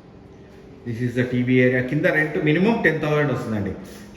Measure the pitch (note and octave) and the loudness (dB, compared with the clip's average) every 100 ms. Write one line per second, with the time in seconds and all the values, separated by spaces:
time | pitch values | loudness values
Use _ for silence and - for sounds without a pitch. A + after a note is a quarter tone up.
0 | - - - - - - - - A#2+ A2+ | -20 -20 -20 -20 -20 -20 -20 -14 -10 -6
1 | B2 A#2+ B2+ B2+ B2 B2+ B2+ B2 B2 D3 | -4 -2 -2 0 2 4 4 2 0 0
2 | F3 D3+ D3+ - D3+ E3 G#3 A3 E3 D3+ | 0 0 0 0 0 2 2 2 2 0
3 | D3+ D3+ C#3+ A#2 A2 G#2+ F#2+ E2+ - - | 0 0 0 -2 -4 -4 -4 -6 -12 -18
4 | - | -20